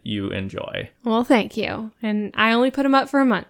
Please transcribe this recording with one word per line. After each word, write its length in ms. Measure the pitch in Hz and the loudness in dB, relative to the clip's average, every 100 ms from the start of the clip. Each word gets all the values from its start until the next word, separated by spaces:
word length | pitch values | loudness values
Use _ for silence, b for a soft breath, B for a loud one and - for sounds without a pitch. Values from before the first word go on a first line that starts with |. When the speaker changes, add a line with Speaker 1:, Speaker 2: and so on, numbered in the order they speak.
Speaker 1:
you 240 | - 104 98 | -8 -4 -4
enjoy. 640 | 95 95 - - - - _ | -4 -6 -6 -8 -8 -10 _
Speaker 2:
Well, 220 | 240 220 | -2 0
thank 320 | 247 247 202 - | 4 2 2 -4
you. 340 | 208 208 220 - | -6 -6 -8 -8
And 300 | 220 214 208 - | -4 -4 -2 0
I 160 | 220 | 2
only 180 | 233 262 | 4 2
put 160 | 254 277 | 2 2
'em 80 | |
up 140 | 269 269 | 2 2
for 100 | 277 | 2
a 60 | 269 | 2
month, 200 | 196 - | 2 -2